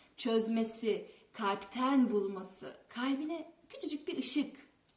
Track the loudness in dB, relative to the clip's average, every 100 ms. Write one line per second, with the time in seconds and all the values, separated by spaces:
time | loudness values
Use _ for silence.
0 | -14 -6 0 2 2 2 2 2 0 -2
1 | -4 -20 _ -4 -2 -2 -4 -2 2 4
2 | 4 2 0 -4 -4 -4 -6 -12 -14 -4
3 | -2 -2 -2 -6 -10 -20 -18 -10 -6 -6
4 | -6 0 2 2 0 -6 -20 _ _